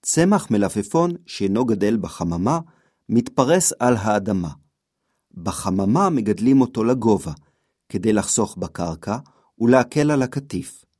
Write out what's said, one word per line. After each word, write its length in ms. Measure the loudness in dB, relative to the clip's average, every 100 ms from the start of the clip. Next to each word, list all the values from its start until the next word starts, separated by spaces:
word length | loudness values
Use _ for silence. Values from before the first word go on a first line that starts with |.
צמח 500 | -2 2 4 2 2
מלפפון 600 | 0 0 -2 -2 0 0 -2 -12
שאינו 400 | -4 -2 0 0
גדל 320 | 0 0 0
בחממה, 600 | -4 -6 -4 -2 0 -2 -4 _ _ _ _
מתפרס 640 | -2 0 0 2 4 2 0
על 160 | 0 0
האדמה. 520 | 0 0 0 -2 -4 -10 _ _ _ _ _ _ _ -10
בחממה 720 | -8 -6 -4 -2 0 2 2
מגדלים 520 | 0 -2 0 2 4
אותו 220 | 2 0
לגובה, 480 | -2 0 2 0 -2 -14 _ _ _ _ _
כדי 240 | -4 0
לחסוך 440 | 0 0 -2 -2 -4
בקרקע 600 | -10 -6 -6 -6 -6 -8 -8 _ _ _
ולהקל 520 | 4 4 4 0 0
על 100 | 0
הקטיף. 640 | -2 -4 -8 -10 -10 -18 _ _